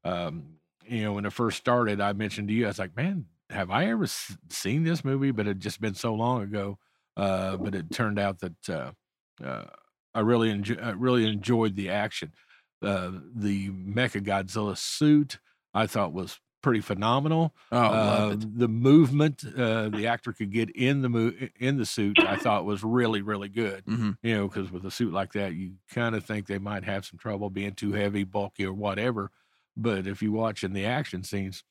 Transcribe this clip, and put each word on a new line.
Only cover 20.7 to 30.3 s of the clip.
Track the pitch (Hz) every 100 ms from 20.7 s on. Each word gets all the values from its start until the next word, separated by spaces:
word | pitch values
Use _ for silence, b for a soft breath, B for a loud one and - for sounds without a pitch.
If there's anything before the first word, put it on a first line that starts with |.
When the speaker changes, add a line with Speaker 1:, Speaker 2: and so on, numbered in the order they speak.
Speaker 1:
in | - 127 139
the | 127
mo-, | 117 113 - 127 _
in | 127 139
the | 107
suit, | - 101 101
I | - 101
thought | 120 104
was | 90 101
really, | 110 123 117 107
really | 101 101 101
good. | 104 110 95 98
Speaker 2:
Mm-hmm. | 117 107 98
Speaker 1:
You | 113 110
know, | 98
'cause | 101 95
with | 90
a | 95
suit | - 120
like | 92 95
that, | 107 98
you | 85 92 92 _
kinda | - 117 110
think | - 107 95
they | 98
might | 98 101
have | 95 101
some | - 87
trouble | - 101 104
being | 95 101
too | 101 104
heavy, | 104 101 101
bulky, | 95 104 101 - 95
or |
whatever. | 95 104 98 120 113 98 _ _ _ _ -
But | 117 98 95
if | 98
you | 107